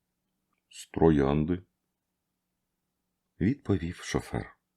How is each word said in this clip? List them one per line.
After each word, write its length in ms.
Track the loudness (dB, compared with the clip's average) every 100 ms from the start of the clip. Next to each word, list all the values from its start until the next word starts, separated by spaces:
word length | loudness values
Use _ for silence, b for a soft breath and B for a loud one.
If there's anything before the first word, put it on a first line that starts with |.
| _ _ _ _ _ _ _
«З 180 | -20 -8
Троянди», 760 | 2 4 4 2 0 0 -4 -8 _ _ _ _ _ _ _ _ _ _ _ _ _ _ _ _ -2
відповів 560 | -2 -2 -2 -2 -2 -10
шофер. 640 | -6 -6 -4 -8 -8 -18 _